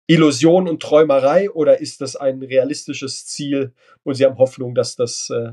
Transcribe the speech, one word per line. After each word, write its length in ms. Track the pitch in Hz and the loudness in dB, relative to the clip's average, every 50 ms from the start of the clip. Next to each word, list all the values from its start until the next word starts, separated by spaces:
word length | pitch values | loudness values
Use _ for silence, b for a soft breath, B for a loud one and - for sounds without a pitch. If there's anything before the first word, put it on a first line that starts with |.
| _ - | _ 0
Illusion 580 | 160 160 156 147 131 117 151 165 175 190 185 170 | 2 4 4 2 2 4 4 4 4 4 2 0
und 100 | 156 - | -4 -8
Träumerei 680 | - - 151 151 120 - 139 135 127 139 160 185 202 196 | -2 2 4 4 4 4 4 2 2 2 2 2 0 -2
oder 320 | - 160 147 139 135 135 | -2 0 2 4 2 2
ist 180 | 151 127 - - | 0 -6 -10 -12
das 160 | 139 123 - | -12 -12 -10
ein 260 | - 143 135 131 131 | -4 -4 -4 -4 -4
realistisches 840 | 131 123 131 131 123 143 147 - - 147 139 - 139 127 - - - | -8 -2 0 0 0 0 -4 -8 -10 -10 -10 -10 -10 -10 -10 -12 -14
Ziel 480 | - - - 147 139 143 139 135 123 b b b b b b _ | -14 -10 -10 -6 -4 -2 -4 -4 -6 b b b b b b _
und 100 | 143 131 | -8 0
Sie 100 | 123 135 | 2 2
haben 140 | 131 123 123 | 2 4 2
Hoffnung, 360 | 127 127 - 127 127 123 120 | 0 -2 -2 -6 -10 -4 -2
dass 220 | 123 117 - - | -2 -2 -2 -4
das, 320 | - 123 120 - - - - | -6 -6 -6 -6 -10 -10 -8
äh, 220 | 120 117 117 117 | -8 -8 -8 -8